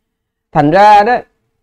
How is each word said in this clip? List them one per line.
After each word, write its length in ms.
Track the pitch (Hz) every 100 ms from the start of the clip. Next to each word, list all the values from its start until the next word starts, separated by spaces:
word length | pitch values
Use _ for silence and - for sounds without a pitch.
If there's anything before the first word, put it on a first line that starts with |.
| _ _ _ _ _
Thành 180 | 165 147
ra 340 | 180 208 208
đó, 120 | 208 247 - _ _ _